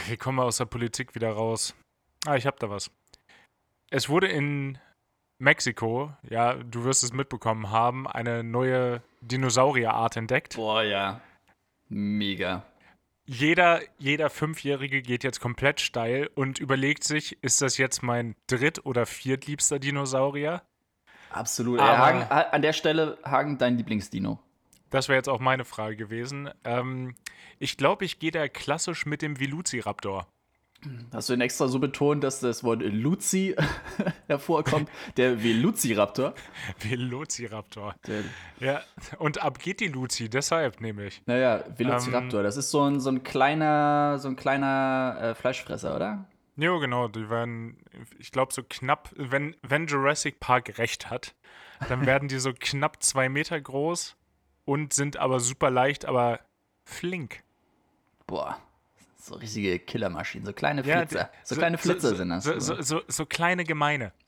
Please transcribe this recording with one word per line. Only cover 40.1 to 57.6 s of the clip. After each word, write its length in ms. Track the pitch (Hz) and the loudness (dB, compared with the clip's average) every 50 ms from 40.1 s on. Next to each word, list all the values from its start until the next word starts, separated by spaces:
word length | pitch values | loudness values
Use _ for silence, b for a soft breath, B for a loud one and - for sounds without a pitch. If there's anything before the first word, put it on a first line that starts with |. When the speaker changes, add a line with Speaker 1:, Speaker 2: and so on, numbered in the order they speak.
| - - 120 110 | -4 -6 -6 -4
Speaker 1:
deshalb 500 | 110 135 143 - 170 165 156 127 - - | -2 -2 0 0 0 2 0 0 -2 -4
nämlich. 400 | 110 113 107 104 101 98 - - - | -8 -8 -8 -8 -10 -10 -12 -10 -4
Speaker 2:
Naja, 380 | - 120 123 131 127 113 92 - - - | 0 2 4 4 4 4 2 0 -4 -4
Velociraptor, 640 | - 120 127 127 123 123 127 127 120 123 127 117 104 | -2 0 2 2 2 0 0 0 -2 -2 0 0 2
Speaker 1:
Ähm, 40 | 101 | 2
Speaker 2:
das 120 | 101 104 | 2 0
ist 140 | 143 135 - | -2 -2 0
so 120 | - 147 143 | 2 4 4
ein, 160 | 139 143 143 | 4 4 2
so 100 | 127 135 | 2 0
ein 140 | 131 127 131 | 0 0 -2
kleiner, 920 | - - 139 131 139 151 160 156 151 151 147 147 147 147 147 147 147 147 139 | -2 2 4 4 4 4 4 4 4 4 4 4 4 4 4 4 2 0 0
so 80 | 135 139 | -2 -4
ein 80 | 131 | -6
kleiner, 840 | - - 139 135 139 139 135 135 135 135 135 131 131 131 127 - - | -2 0 0 2 2 2 2 2 2 2 2 2 0 0 -2 -2 -2
äh, 140 | - 117 113 | -2 -4 -2
Fleischfresser, 600 | - - 123 131 - - - - - - 80 73 | 0 0 -2 -2 -2 -6 -8 -8 -6 -4 -4 -2
oder? 280 | 69 85 101 214 202 196 - _ _ _ _ - | -2 -2 -2 -4 -6 -10 -14 _ _ _ _ -6
Speaker 1:
Jo, 220 | - 147 170 180 170 | -2 0 2 2 2
genau, 300 | 147 131 123 123 123 113 | 0 0 0 0 -2 -2
die 200 | 101 113 110 104 | -2 -6 -4 -2
werden, 500 | 113 117 117 120 117 113 113 117 - - - - - - - - - - | -2 -2 -2 -2 -6 -8 -10 -12 -14 -18 -20 -20 -20 -20 -20 -20 -20 -20
ich 100 | - - | -14 -6
glaub, 220 | - 131 131 135 - | 0 0 0 0 0
so 100 | - 123 | -8 -8
knapp, 480 | - - - - 127 147 - - - - | -8 -10 -6 0 0 0 0 -2 -12 -10
wenn, 400 | - 135 123 131 139 147 151 170 _ - | -8 -6 -2 -2 -2 -2 -2 -8 _ -4
wenn 240 | 117 139 151 165 156 | -2 0 0 0 0
Jurassic 500 | 147 139 135 139 151 - - 147 - - | 0 2 2 2 2 2 -2 -4 -6 -6
Park 400 | - - 123 127 120 - 107 - | 0 2 2 2 2 0 -4 -2
recht 320 | 117 113 - - - - | -2 -2 -2 -4 -8 -8
hat, 240 | 117 - - - - _ _ B B B B B B B B - | -8 -8 -8 -10 -18 _ _ B B B B B B B B -4
dann 180 | 127 127 139 | -2 0 4
Speaker 2:
<laughs> 0 | |
Speaker 1:
werden 220 | 131 131 139 139 143 | 4 4 4 2 0
die 100 | 135 131 | -4 -2
so 140 | 127 135 123 | -2 -2 -4
knapp 460 | - - - - 139 143 156 - - - | -4 -4 -4 -2 0 -2 -2 -2 0 -2
zwei 260 | - - 135 131 131 | 0 2 2 2 2
Meter 320 | 135 143 156 - 170 156 | 2 0 -2 -2 -4 -8
groß 540 | 139 131 131 139 147 160 175 170 - - - _ _ _ _ _ _ _ _ _ - | -6 -4 -4 -2 0 0 -2 -2 -6 -10 -12 _ _ _ _ _ _ _ _ _ -2
und 280 | - 139 147 151 139 - | 0 0 0 0 0 0
sind 240 | 131 143 143 139 | 0 0 0 0
aber 240 | - - 135 127 127 | 0 0 2 2 2
super 300 | 120 120 135 - - 139 | 2 0 0 2 2 2
leicht, 340 | 127 127 127 139 143 - - | 4 4 4 4 2 -2 -2
aber 340 | 143 135 123 120 120 117 - - _ _ _ _ _ _ _ _ | 0 2 2 2 2 0 -2 -6 _ _ _ _ _ _ _ _
flink. 580 | - - - - 175 185 180 143 107 - - - _ _ _ | -18 -12 -8 -6 -6 -6 -6 -8 -10 -12 -16 -18 _ _ _